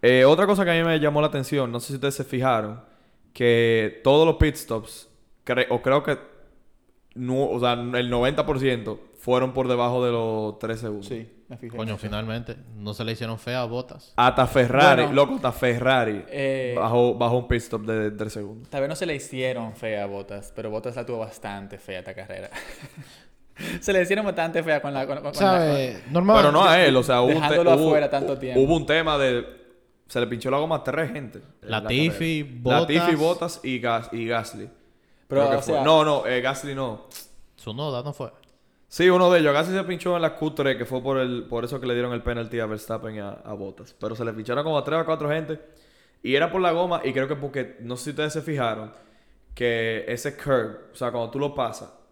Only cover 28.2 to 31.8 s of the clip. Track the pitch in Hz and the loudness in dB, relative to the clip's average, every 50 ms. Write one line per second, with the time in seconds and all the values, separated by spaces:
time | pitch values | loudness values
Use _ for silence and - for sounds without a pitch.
28.2 | 139 - 139 127 131 127 127 127 135 139 165 165 143 - 147 165 165 160 151 143 | -2 -2 -4 -4 -4 -2 4 4 4 4 4 2 2 2 2 2 2 2 2 2
29.2 | 139 131 123 120 120 - - - - _ _ _ _ _ _ _ _ _ - 123 | 2 2 2 0 -4 -6 -14 -20 -20 _ _ _ _ _ _ _ _ _ -2 -2
30.2 | 123 110 120 117 110 127 131 143 151 160 165 143 - - 131 151 160 139 - 151 | -2 -2 -4 -6 -2 -2 0 0 0 0 -2 -4 -4 -4 -4 -2 -4 -4 -6 -10
31.2 | 135 113 - 87 - - _ _ - 107 110 110 | -12 -12 -16 -18 -20 -20 _ _ -8 -6 -4 -4